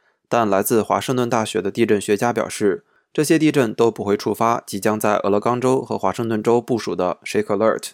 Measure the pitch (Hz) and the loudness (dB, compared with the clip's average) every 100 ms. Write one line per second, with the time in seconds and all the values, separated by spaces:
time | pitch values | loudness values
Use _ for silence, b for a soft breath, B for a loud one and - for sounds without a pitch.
0 | _ _ _ 117 110 98 101 117 101 98 | _ _ _ 0 2 2 2 0 2 0
1 | 98 123 120 120 110 110 98 98 110 104 | 0 -2 0 0 0 -2 -4 -2 0 0
2 | 95 101 120 113 - - 104 87 - _ | 0 0 0 -2 -4 0 0 0 -6 _
3 | _ - 151 160 151 143 117 - 117 110 | _ -4 2 4 4 2 0 2 2 2
4 | 101 104 - 104 113 117 - 104 110 107 | -2 -2 -2 0 0 0 -4 -4 -2 0
5 | 107 101 - 101 117 123 127 131 127 101 | 0 0 0 0 0 0 0 0 -2 -4
6 | 101 92 117 110 107 117 113 120 - 87 | -4 -2 -2 -2 2 2 2 -4 -2 -2
7 | 90 - - 110 104 101 110 - - | -2 -4 -4 -4 -2 0 2 0 -6